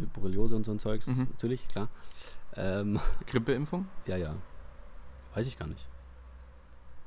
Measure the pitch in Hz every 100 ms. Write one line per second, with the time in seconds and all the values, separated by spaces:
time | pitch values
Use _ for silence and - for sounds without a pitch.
0 | - - 98 101 113 110 107 104 107 107
1 | - 127 127 - 117 127 - - - -
2 | - - - - - - 95 98 104 104
3 | - - - 120 117 127 147 180 190 -
4 | - 92 78 95 - - - - - -
5 | - - - - 131 - 80 - - -
6 | - - - - - - - - - -